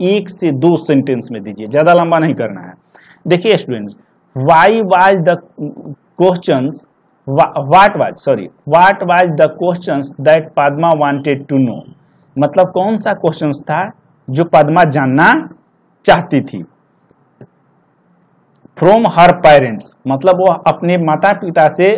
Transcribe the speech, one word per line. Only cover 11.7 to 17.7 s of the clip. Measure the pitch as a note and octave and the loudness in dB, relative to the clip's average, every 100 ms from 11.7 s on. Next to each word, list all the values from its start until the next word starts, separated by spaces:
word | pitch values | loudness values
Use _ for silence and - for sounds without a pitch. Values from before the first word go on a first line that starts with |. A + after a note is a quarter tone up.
| F#2 - - _ _ _ - | -4 -16 -20 _ _ _ -4
मतलब | C#3+ F#3+ F3+ | -2 0 0
कौन | F3+ G3 G#3+ | 0 -4 -4
सा | G#3+ | -4
questions | G3+ E3+ D#3 D3+ C3+ | -4 -4 -4 -6 -6
था | - D3+ G3+ - _ _ - | -6 -6 -6 -12 _ _ -8
जो | C3 | -4
Padma | E3+ E3 D3 E3 | 2 2 4 2
जानना | E3 C#3+ C3+ C3 F#3 C#4 - - _ _ _ _ | 2 0 0 2 2 2 -2 -16 _ _ _ _
चाहती | - E3+ F3 C#3 | 0 0 0 -4
थी? | C3+ G2 E2+ _ _ _ _ _ _ _ - _ _ | -4 -10 -14 _ _ _ _ _ _ _ -20 _ _